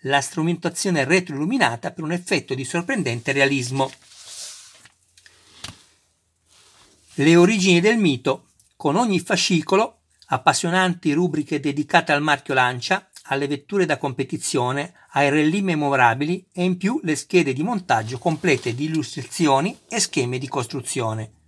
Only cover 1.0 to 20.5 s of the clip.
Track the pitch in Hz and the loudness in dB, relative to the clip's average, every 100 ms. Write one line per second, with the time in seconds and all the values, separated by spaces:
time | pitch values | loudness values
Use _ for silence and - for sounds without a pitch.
1 | 131 185 180 139 156 262 156 117 - - | 2 2 0 -6 -2 0 0 0 -8 -8
2 | 156 175 180 175 117 131 131 170 175 262 | -6 -6 -2 -4 -2 -8 -4 -6 -4 -4
3 | 135 117 117 139 139 139 123 135 135 - | -2 -4 -2 2 2 2 -4 -4 -4 -6
4 | - - - - - - - - - _ | -20 -20 -20 -16 -16 -16 -20 -20 -20 _
5 | _ _ - _ _ - - - _ _ | _ _ -20 _ _ -20 -20 -20 _ _
6 | _ _ _ _ _ _ _ _ _ _ | _ _ _ _ _ _ _ _ _ _
7 | _ - 156 170 175 220 185 170 190 226 | _ 0 4 6 6 4 4 4 4 2
8 | 190 127 139 135 _ _ _ _ 151 165 | 2 0 -2 -2 _ _ _ _ -2 0
9 | 240 185 - 196 - 175 147 190 226 _ | 2 0 0 -2 0 0 2 2 0 _
10 | _ _ _ 135 - 143 175 180 185 175 | _ _ _ -2 0 0 0 0 0 0
11 | 160 143 180 151 147 151 143 143 147 175 | 0 0 0 0 -4 -4 -4 -4 2 2
12 | 170 147 151 143 - 131 123 127 - 190 | 4 0 2 0 0 0 2 0 -4 -4
13 | - - - 139 143 139 _ 202 175 147 | -4 -20 -6 -4 -2 -6 _ -2 0 0
14 | 143 127 131 - - 143 123 135 156 _ | -4 -4 -6 -6 -4 0 0 -2 -6 _
15 | _ - 143 147 151 185 190 156 147 139 | _ 0 2 4 2 2 0 0 0 4
16 | 123 117 147 185 - - 180 180 185 269 | 4 2 -2 -4 -6 -4 -2 0 -2 -2
17 | 170 151 - 185 151 127 175 233 - 117 | -2 -4 2 2 2 0 -2 -4 0 -2
18 | 110 123 - 156 180 131 127 117 151 160 | -2 -4 -2 -2 0 0 0 -4 -4 -4
19 | 135 - 127 - 160 135 170 247 _ 233 | -4 -8 -10 0 4 4 2 -6 _ -4
20 | - - 123 127 131 | -2 -2 -2 -4 -6